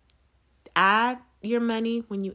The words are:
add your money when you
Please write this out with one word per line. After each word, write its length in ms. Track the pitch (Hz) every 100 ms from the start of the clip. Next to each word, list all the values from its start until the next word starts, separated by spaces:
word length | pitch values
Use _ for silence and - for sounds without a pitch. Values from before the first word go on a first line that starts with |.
| - _ _ _ _ _ -
add 440 | - 190 214 240 247 - _
your 180 | 214 240
money 460 | 233 226 226 233 233
when 160 | 196
you 80 | 196